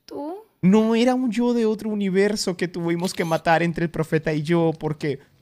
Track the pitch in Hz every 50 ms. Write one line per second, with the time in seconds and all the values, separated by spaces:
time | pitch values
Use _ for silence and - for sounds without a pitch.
0 | _ - 285 285 285 311 359 415 440 _ _ _ - 180 202 220 220 220 226 226
1 | 240 254 254 254 262 240 196 233 240 240 240 240 220 214 220 202 208 220 214 208
2 | 202 190 180 196 202 208 220 208 - 202 175 - 185 170 - 180 165 170 170 170
3 | 175 190 - - 185 156 165 160 - 170 165 160 170 170 160 170 170 160 - 165
4 | 156 - 160 156 - 165 156 151 147 156 170 170 165 165 156 - 151 156 147 -
5 | - 147 127 - - _ _ _